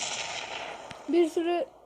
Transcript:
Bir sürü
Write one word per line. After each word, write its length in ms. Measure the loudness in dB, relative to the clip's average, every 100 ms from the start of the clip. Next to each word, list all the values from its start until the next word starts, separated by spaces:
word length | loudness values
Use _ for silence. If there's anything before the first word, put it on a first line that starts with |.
| -2 -4 -4 -6 -6 -8 -8 -10 -12 -10 2
Bir 220 | 4 6
sürü 360 | 4 2 2 0 -6